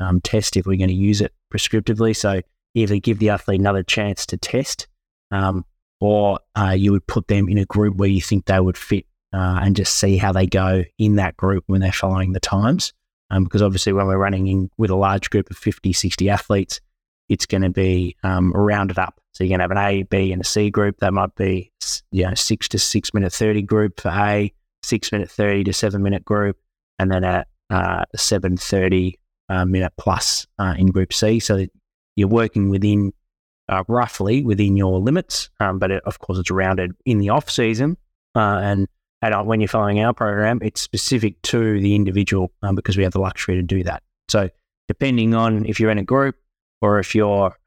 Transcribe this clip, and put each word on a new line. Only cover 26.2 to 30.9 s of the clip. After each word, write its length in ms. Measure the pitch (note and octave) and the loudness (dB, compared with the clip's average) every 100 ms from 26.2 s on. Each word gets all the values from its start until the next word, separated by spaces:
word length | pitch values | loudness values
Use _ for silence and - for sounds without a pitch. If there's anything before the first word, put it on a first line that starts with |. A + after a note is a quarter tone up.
group, 340 | - G#2 G2+ F#2+ _ _ _ - | -2 0 0 -4 _ _ _ -4
and 100 | F#2+ | 0
then 140 | F#2+ | 0
a, 200 | F#2 F2+ - _ - | 0 -2 -4 _ -6
uh, 340 | F#2+ F2+ F2 F2+ | -2 -2 -4 -6
seven 420 | - - G2+ F2+ F2+ | -4 -2 0 0 -4
thirty, 600 | - G2 F#2 F#2 F#2 - _ _ - | -2 0 2 2 0 -6 _ _ -6
uh, 160 | F#2+ | -2
minute 300 | F#2 F#2+ F2+ - | 0 0 -2 -4
plus, 500 | - F#2 - - - - | -2 -2 -2 -4 -8 -6
uh, 140 | F#2+ E2+ | -4 2
in 80 | |
group 260 | F#2+ | 2